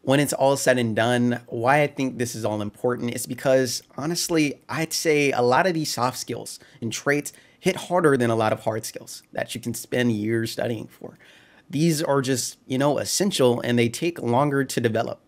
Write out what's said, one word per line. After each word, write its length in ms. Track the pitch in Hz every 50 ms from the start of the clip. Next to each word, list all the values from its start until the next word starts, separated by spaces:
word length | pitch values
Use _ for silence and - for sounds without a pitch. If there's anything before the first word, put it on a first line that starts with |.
| _
When 160 | 131 135 143
it's 140 | 147 131 -
all 220 | - 135 135 139
said 220 | 131 - 135 127
and 180 | 127 120 113 107
done, 460 | 104 113 120 123 123 120 123 120 123 -
why 340 | - - 120 113 123 139 147
I 60 | 147
think 320 | 143 143 - 135 131 123 113
this 160 | 120 120 -
is 100 | 113 110
all 160 | 107 107 107
important 540 | 104 104 - - - 127 123 120 117 120 120
is 100 | 123 -
because, 560 | - 127 120 - 139 131 131 131 120 123 - - _ -
honestly, 640 | - 135 156 175 165 - - 175 160 151 143 127 - _ -
I'd 240 | 120 143 160 160 -
say 380 | - - 170 151 147 143 139
a 100 | - -
lot 240 | 123 120 131 143 175
of 80 | 190 175
these 180 | 160 151 -
soft 280 | - - 120 127 123 -
skills 400 | - - 123 113 107 - - - - - - -
and 140 | - 113 107
traits 400 | - - 143 143 147 - - - - _ _ _ _
hit 160 | - 180 185
harder 400 | - - - 175 180 175 151 139
than 140 | 131 120 117
a 60 | 117
lot 180 | 113 110 107 110
of 60 | 107
hard 260 | - 113 110 110 107
skills 380 | - - - - - - - _ _ -
that 220 | - - - -
you 60 | 120
can 120 | - 120 110
spend 380 | - - - - 127 123 120
years 400 | 113 104 101 107 113 113 113 117
studying 340 | - - 120 120 120 107 113
for. 320 | - - - - - - _ - - - - _ _ _ - _
These 360 | _ - 139 160 170 160 147 165
are 180 | 147 139 139
just, 380 | 135 127 135 120 - - - _ _
you 100 | - 131
know, 220 | 127 139 147 143 -
essential, 640 | 107 - - - 180 202 185 - 135 123 120 127
and 180 | - 120 120 120
they 100 | 117 117
take 320 | 120 - 160 175 170 143
longer 420 | 123 120 120 123 143 147 139 139 135
to 160 | 131 - -
develop. 420 | 117 117 107 110 110 117 113 - _